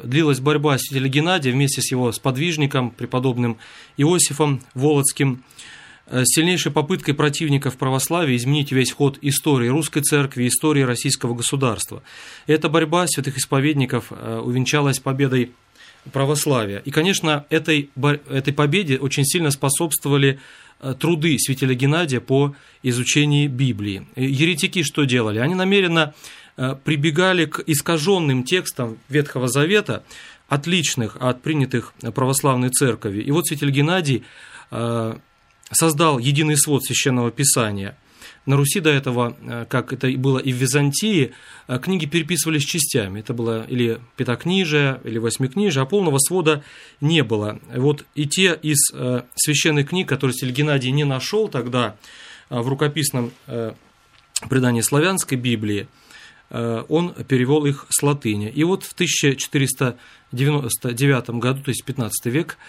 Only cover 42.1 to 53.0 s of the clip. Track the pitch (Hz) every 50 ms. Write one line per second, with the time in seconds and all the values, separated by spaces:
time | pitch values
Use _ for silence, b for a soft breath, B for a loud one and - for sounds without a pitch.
42.1 | 143 170 160 151 180 165 - 160 160 151 143 - - 175 143 - - - 104 95
43.1 | 95 104 110 - 117 117 117 113 113 113 113 117 127 123 120 117 113 113 - -
44.1 | _ - 123 120 120 117 - 170 180 190 190 156 151 147 143 139 135 127 - 120
45.1 | 113 113 110 117 113 - 131 131 - 196 208 208 151 135 131 135 196 208 196 165
46.1 | 139 139 139 - 170 185 170 151 156 143 143 B B B B B B B 143 147
47.1 | 165 160 135 110 113 104 104 104 107 - - - 123 127 127 143 151 143 - _
48.1 | _ 143 151 147 - - 190 185 165 156 - 151 151 143 - - - 135 135 127
49.1 | 123 123 - - - - - - 151 143 - 170 151 147 139 139 - 185 185 -
50.1 | - - - 131 123 - - 131 123 131 147 151 147 139 123 127 131 147 151 139
51.1 | 135 131 123 - - 214 220 196 - 135 117 123 120 127 120 107 104 B B B
52.1 | B B B B B B B B 139 123 117 127 139 139 156 147 147 160